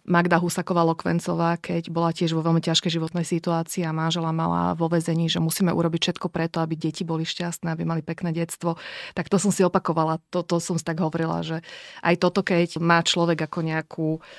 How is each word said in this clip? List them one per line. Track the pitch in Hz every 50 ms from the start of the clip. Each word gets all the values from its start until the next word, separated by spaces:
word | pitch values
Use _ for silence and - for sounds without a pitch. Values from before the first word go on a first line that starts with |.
| _
Magda | - 175 170 175 175 170
Husaková | 165 175 170 - 185 170 - 180 170 165
Lokvencová, | 165 165 - - 170 170 165 - 180 170 170 170 170 170
keď | 170 - - 170 170 165 -
bola | 160 165 170 165
tiež | 165 - 175 160 165
vo | 160
veľmi | 156 165 165 165
ťažkej | - 170 160 - - 170
životnej | 160 165 160 147 - 175 165
situácii | - 175 165 - 175 165 165 165 - - 185
a | 170 160 160
manžela | 160 160 165 165 170 165 160
mala | 160 165 165 170 170 175 175 180 175
vo | 165 165
väzení, | 160 170 165 165 170 160 165 165
že | 160 - 165
musíme | 165 160 - - 190 170
urobiť | - 165 165 165 165 165 - 180
všetko | 170 - - 170
preto, | - 165 165 165 - 165
aby | 160 160 160
deti | 156 165 160 156 -
boli | 175 165 160 160 160
šťastné, | - - - 175 170 170 - - 165
aby | 160 165
mali | 170 165 165 160
pekné | 156 - 165 - 180 170 160
detstvo. | 170 165 - - - 170 170 165 - - - - - - - -
Tak | 185 - -
to | 202 175
som | - 202
si | - -
opakovala, | 185 175 - 160 - 165 160 160 156 160 160 160 _ _
to, | - 180
to | 170 - 175 170
som | 165 - 170
si | 165 -
tak | 170 160 160
hovorila, | 165 156 170 165 165 165 170 170
že | 160 160 160 165 - - - - - - - -
aj | - 170 175 175
toto, | 185 175 - 196
keď | 190 - 185 170 175 165 - 160
má | 170 170 170 170
človek | 165 - - 175 170 170 165 156
ako | 156 147 - 170 160
nejakú, | 160 160 160 156 _ - 170 160 156
e, | 160 160 - - -